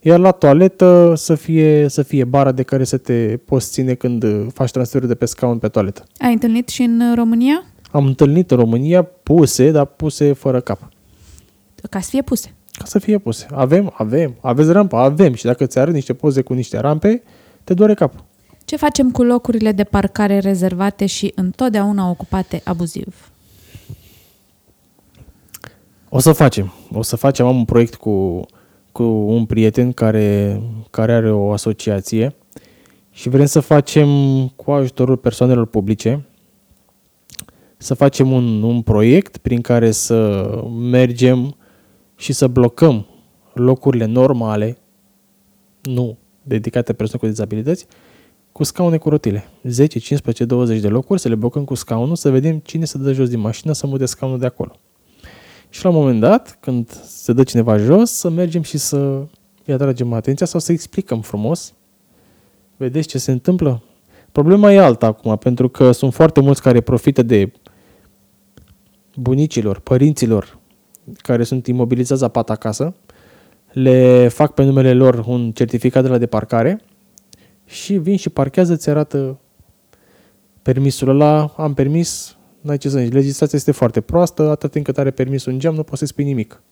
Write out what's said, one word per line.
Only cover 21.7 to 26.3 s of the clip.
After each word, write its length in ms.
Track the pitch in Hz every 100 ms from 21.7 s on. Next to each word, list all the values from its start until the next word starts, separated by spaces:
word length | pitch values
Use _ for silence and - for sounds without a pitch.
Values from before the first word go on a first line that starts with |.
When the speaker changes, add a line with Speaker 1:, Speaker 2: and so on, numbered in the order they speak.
| 214 202 202 185
Speaker 2:
ocupate 500 | 170 - 190 185 175
abuziv? 680 | - 170 170 - - - _ _ _ _ _ - _ - _ _ _ _ _ _ _ _ _ _ _ _ - _ _ - - _ _ _ _
Speaker 1:
O 100 | 131
să 140 | 156